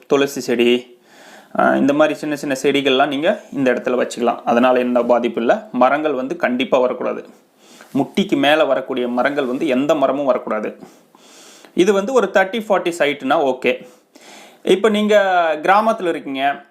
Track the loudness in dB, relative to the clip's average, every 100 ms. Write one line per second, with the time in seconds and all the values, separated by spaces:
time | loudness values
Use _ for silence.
0 | -2 0 0 -4 -2 2 2 2 -2 _
1 | _ -20 -20 -20 -8 0 2 2 2 2
2 | 0 0 -6 -6 -6 -2 0 0 2 2
3 | 2 0 -2 -2 -6 -2 0 0 0 -2
4 | -2 -2 -2 -2 0 2 4 2 0 0
5 | 2 2 0 -2 0 -2 -2 0 2 2
6 | -2 -4 -6 -4 -2 -2 0 0 0 -2
7 | -6 -8 -12 -20 _ _ _ -20 -8 -4
8 | -4 -2 -2 0 2 2 2 0 -4 -4
9 | -4 -2 -2 -2 -4 -2 -2 0 0 2
10 | 0 0 0 -2 -2 -6 -6 -10 -18 -20
11 | _ _ _ -20 -20 -20 -6 0 2 2
12 | 2 0 2 2 0 -2 -2 -2 -2 -2
13 | -2 -2 -2 0 0 0 -2 -2 -6 -20
14 | _ -20 -20 -20 -20 -6 0 2 2 0
15 | 2 2 4 2 0 0 2 2 2 0
16 | -2 -4 -6 -4 -4 -4 -10